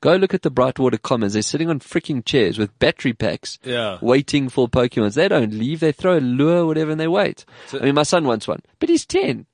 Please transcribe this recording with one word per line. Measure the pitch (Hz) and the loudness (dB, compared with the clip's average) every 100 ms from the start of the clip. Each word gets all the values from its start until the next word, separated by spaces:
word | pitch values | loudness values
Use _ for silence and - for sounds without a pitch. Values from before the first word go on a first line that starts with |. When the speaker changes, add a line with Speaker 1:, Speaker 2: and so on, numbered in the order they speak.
Speaker 1:
go | 143 185 | 2 2
look | 190 | 2
at | 185 | 0
the | 156 | -2
Brightwater | 127 127 - 127 117 | 0 0 2 0 0
Commons. | - 123 101 | -2 -2 0
They're | 107 | -2
sitting | - 151 165 | -2 -2 -2
on | 147 | -4
freaking | - 170 - 135 - | -4 -6 -4 -6 -2
chairs | 139 95 98 | 2 2 0
with | 104 - | -4 0
battery | 135 - 135 | -2 0 -4
packs | 113 107 76 - - | -2 -4 -4 -10 -14
Speaker 2:
Yeah. | 127 120 107 90 | -8 -6 -4 -4
Speaker 1:
waiting | 113 135 143 147 131 | 2 2 2 -2 -2
for | - 123 | 0 0
Pokemons. | 127 123 - 104 | 2 0 0 0
They | 117 196 | 2 2
don't | 175 110 | 2 0
leave. | 107 123 160 | -2 -4 -2
They | 160 | -2
throw | - 185 170 | 0 0 2
a | |
lure | 123 127 151 175 | 0 2 2 2
or | 165 | 2
whatever | 156 156 | 0 -2
and | 156 | -2
they | 160 | -2
wait. | 190 190 - - - - | 0 -2 -4 -16 -20 -14
Speaker 2:
So | 139 | -2
Speaker 1:
I | |
mean, | 135 143 | 0 2
my | |
son | 147 175 139 | 2 2 2
wants | 110 - | 0 -2
one, | - - _ | -8 -10 _
but | 330 | 0
he's | 330 - | 0 0
ten. | 359 381 117 - | -2 -2 -4 -10